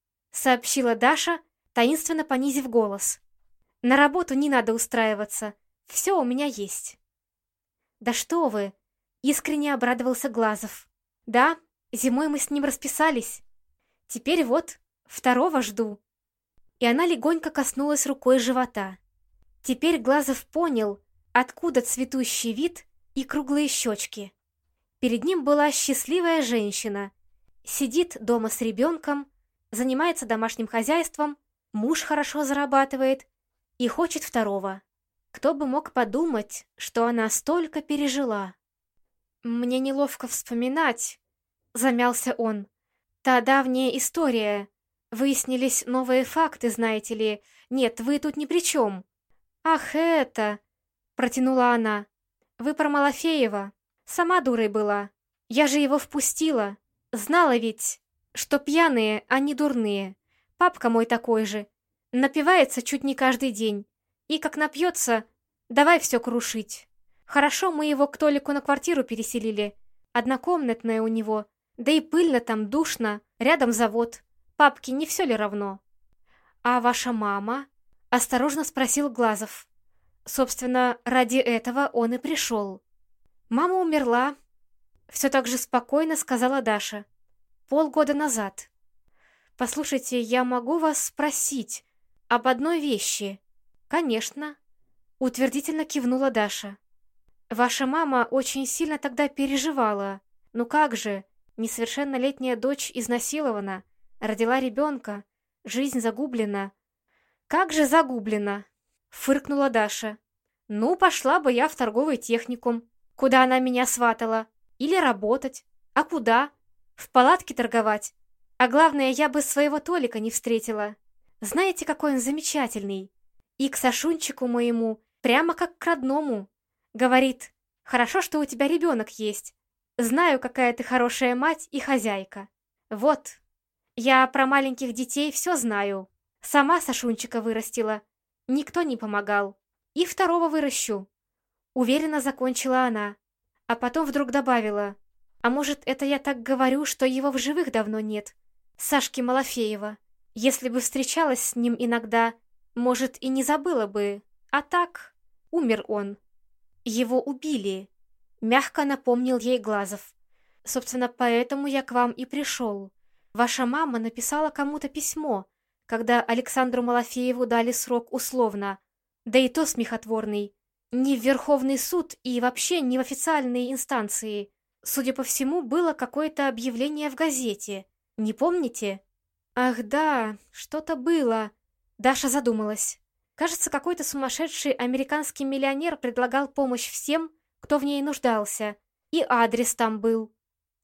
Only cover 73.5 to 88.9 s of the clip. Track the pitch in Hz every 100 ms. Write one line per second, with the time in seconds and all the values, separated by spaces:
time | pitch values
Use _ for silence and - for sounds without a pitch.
73.5 | 320 240 220 226 226 233 - _ _ _
74.5 | - 285 285 - 269 311 - 320 214 208
75.5 | 202 202 196 _ _ _ _ _ _ _
76.5 | _ 240 247 240 240 247 226 208 202 208
77.5 | 269 277 _ _ _ - 240 - 247 285
78.5 | 285 - - 262 285 285 233 226 208 214
79.5 | - - _ _ _ _ _ - - 254
80.5 | - 254 254 247 247 240 254 240 262 240
81.5 | 226 247 254 277 240 233 247 285 311 -
82.5 | 220 196 190 _ _ _ _ _ _ -
83.5 | 233 359 370 339 302 247 240 269 277 _
84.5 | _ _ _ _ _ _ - 269 269 240
85.5 | 254 - 247 247 294 320 311 - 247 254
86.5 | 269 226 208 - 208 - _ _ _ _
87.5 | _ - 285 302 311 294 285 302 220 196
88.5 | - - _ _